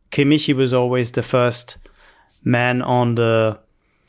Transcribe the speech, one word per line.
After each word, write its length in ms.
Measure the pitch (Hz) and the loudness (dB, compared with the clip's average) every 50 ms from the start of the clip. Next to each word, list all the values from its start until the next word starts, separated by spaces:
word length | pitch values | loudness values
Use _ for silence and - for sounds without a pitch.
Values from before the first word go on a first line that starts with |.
| _ _ | _ _
Kimmich. 340 | - - 143 139 151 151 - | -2 0 2 2 2 2 2
He 80 | - 143 | 0 0
was 200 | 131 135 123 127 | 0 0 0 2
always 380 | 127 123 123 127 127 123 120 | 0 0 0 0 -2 -2 -2
the 120 | - 123 110 | -4 -4 -4
first 540 | - - 127 123 123 117 - - - - - - - _ _ _ - _ _ _ _ _ _ - | -2 0 0 0 0 0 -4 -6 -10 -14 -18 -20 -20 _ _ _ -20 _ _ _ _ _ _ -4
man 380 | 123 127 120 120 123 123 123 | -2 0 0 0 0 -2 -2
on 340 | - - 123 123 123 120 117 | -2 -2 0 0 0 0 0
the, 440 | 117 117 113 113 113 110 110 107 - _ _ _ _ _ _ _ _ _ | 0 0 2 2 2 0 0 -2 -6 _ _ _ _ _ _ _ _ _